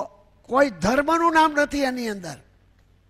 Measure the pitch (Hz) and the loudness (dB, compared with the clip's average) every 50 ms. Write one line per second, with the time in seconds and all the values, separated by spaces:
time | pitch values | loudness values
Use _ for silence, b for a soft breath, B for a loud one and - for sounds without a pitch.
0 | 202 - - _ _ _ _ _ _ - 233 269 285 277 196 160 156 202 247 277 | -2 -6 -12 _ _ _ _ _ _ -2 2 2 2 2 0 -2 -2 0 0 0
1 | 285 302 330 330 339 339 320 320 311 311 294 294 294 285 285 285 277 254 254 254 | 0 0 0 2 2 2 4 4 4 4 2 0 0 0 -2 -4 -4 -4 -4 -6
2 | 240 220 208 196 180 165 - - _ _ _ _ _ _ _ _ _ _ _ _ | -8 -8 -8 -10 -12 -14 -16 -16 _ _ _ _ _ _ _ _ _ _ _ _
3 | _ | _